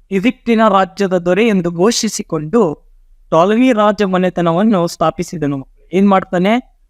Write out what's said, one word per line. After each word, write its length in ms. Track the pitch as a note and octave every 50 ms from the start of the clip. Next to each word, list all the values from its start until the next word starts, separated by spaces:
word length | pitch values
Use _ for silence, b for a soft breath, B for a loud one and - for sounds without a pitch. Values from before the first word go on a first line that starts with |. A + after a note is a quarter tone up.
| _ -
ಈಜಿಪ್ಟಿನ 560 | G3 G3 F3+ B3+ - _ - - A#3 A3 A3+ A3
ರಾಜ್ಯದ 500 | G3 G3 F#3+ F#3 - - G3+ F#3 F#3 F3+
ದೊರೆ 300 | F3 F3+ F3+ F#3 A#3 A#3
ಎಂದು 240 | G#3 F#3 E3 F3
ಘೋಷಿಸಿಕೊಂಡು 1200 | F3 E3 F3 A3 A#3 - - G#3+ - - G#3 - - D#3 D3+ D#3 D#3 A#3+ G#3+ D#3+ D3 - _ - - - _ _ - _ - -
ಟೋಲಮಿ 440 | - D#3+ E3+ G3 G#3+ A3+ B3+ C4 B3+
ರಾಜ 300 | G#3+ G#3 G#3 G#3 F#3 G#3
ಮನೆತನವನ್ನು 840 | F#3+ F#3 F3+ F#3 F#3 E3+ - E3+ E3+ E3 F3 G#3+ A3+ G#3+ F3+ E3+ E3+
ಸ್ಥಾಪಿಸಿದನು. 800 | - - E3+ D#3+ - - F3 - - E3 D3+ C#3+ C#3+ C#3 C3 - _ _ _ _ D#3+
ಏನ್ 160 | F3+ G3 G3+
ಮಾಡ್ತಾನೆ? 460 | G3 F#3+ F3+ - - F3+ F3+ G3 A3+ B3+ - _ _ _ _ _